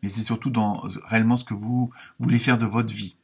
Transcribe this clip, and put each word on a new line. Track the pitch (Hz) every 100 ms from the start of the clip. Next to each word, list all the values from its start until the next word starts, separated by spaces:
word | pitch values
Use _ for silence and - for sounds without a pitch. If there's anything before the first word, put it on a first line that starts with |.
mais | 101
c'est | 101
surtout | 107 113 139
dans | 120 107 98 - 95 -
réellement | 113 113 120
ce |
que | -
vous | 104 107 123 123 - - _
voulez | 120 120
faire | 113 120
de | 110
votre | 110 113
vie | 104 98 _